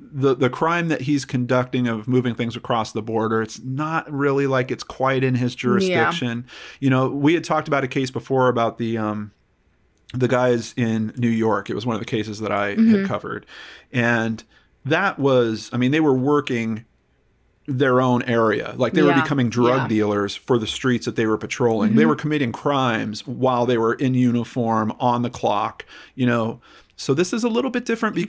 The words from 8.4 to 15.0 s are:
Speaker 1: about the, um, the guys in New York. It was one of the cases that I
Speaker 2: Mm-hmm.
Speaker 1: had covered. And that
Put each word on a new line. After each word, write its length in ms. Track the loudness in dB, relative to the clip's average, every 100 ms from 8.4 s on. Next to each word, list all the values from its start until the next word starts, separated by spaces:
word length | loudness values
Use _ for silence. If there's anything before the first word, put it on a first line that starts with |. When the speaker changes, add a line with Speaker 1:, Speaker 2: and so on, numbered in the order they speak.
| 4
Speaker 1:
about 300 | 4 0 -2
the, 180 | -4 -2
um, 340 | -2 -4 -8 -14 _ _ _ _ _ _ -10
the 140 | -2 2
guys 460 | 2 2 2 -2 -4
in 360 | -2 0 -2 -2
New 100 | 0
York. 400 | 2 2 0 -2
It 60 | -4
was 100 | -4
one 100 | -4
of 40 |
the 60 | -4
cases 340 | -4 -4 -6
that 120 | -4
I 240 | -2 -2 2
Speaker 2:
Mm-hmm. 160 | 4 4
Speaker 1:
had 100 | 2
covered. 380 | -6 -6 -10 -12 -20 -20 -20 _
And 520 | -2 0 2 0 -4 -10 _ _ _ -2
that 340 | 0